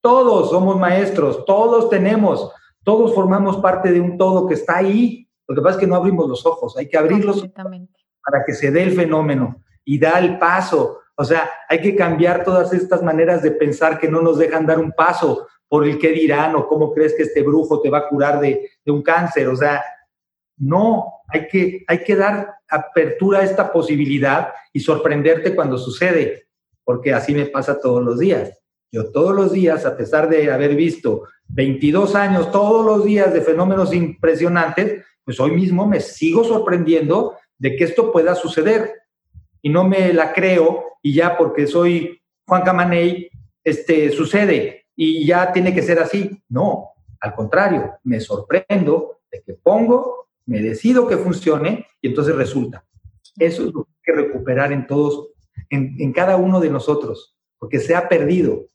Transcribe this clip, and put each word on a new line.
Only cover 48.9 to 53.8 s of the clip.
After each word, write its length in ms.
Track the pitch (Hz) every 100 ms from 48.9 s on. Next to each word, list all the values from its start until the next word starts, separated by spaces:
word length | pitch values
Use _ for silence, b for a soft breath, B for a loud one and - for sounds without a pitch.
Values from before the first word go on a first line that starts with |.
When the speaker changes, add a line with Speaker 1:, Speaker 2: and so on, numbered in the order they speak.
| - 156 - _
Speaker 1:
de 120 | -
que 80 | -
pongo, 760 | - - 208 226 247 254 - - _ -
me 140 | 110
decido 440 | 110 113 226 254 233
que 120 | 202
funcione 680 | 180 160 - 151 151 226 - _
y 80 | 135
entonces 260 | 135 147 160
resulta. 500 | 120 139 117 - _ _ - _ _ -
Eso 300 | 165 170 -
es 80 |
lo 100 | 165